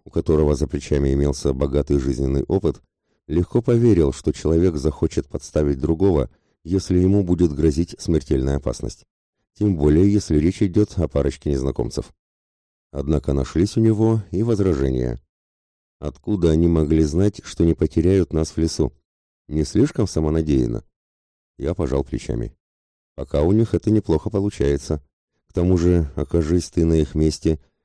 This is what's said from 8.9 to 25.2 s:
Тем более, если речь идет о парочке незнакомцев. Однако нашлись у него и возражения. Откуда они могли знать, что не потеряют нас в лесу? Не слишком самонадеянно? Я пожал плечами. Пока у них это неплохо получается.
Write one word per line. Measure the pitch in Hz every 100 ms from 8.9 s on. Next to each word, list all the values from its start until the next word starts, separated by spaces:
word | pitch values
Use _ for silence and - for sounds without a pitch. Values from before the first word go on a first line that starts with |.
| - _ _ _ _ _
Тем | - 104 85
более, | 73 76 101
если | 101 - 76
речь | 82 -
идет | 90 104 104 -
о | 78
парочке | 71 69 - 76
незнакомцев. | 69 65 64 58 - - _ _ _ _ _ _ _ _
Однако | 69 69 73 -
нашлись | 69 65 80 101 113
у |
него | 113 107 113 113 98
и | 90
возражения. | 117 104 95 71 67 64 62 60 _ _ _ _ _ _ _ _
Откуда | 73 - - 101 85
они | 80 85
могли | 82 73 80
знать, | 76 82 101 -
что | - -
не | 85
потеряют | 80 80 82 85 95 85
нас | 78 78
в | -
лесу? | 82 - 71 - _ _ _ _ -
Не | 76
слишком | 73 98 147 - 101
самонадеянно? | 82 78 80 78 67 58 57 - _ _ _ _ _ _ -
Я | 67
пожал | 90 69 69
плечами. | 65 64 - 57 55 - _ _ _ _ _ -
Пока | 67 71
у | 82
них | 107 110
это | 87 107
неплохо | 107 - 78 92
получается. | 101 101 - 69 71 - 76 - _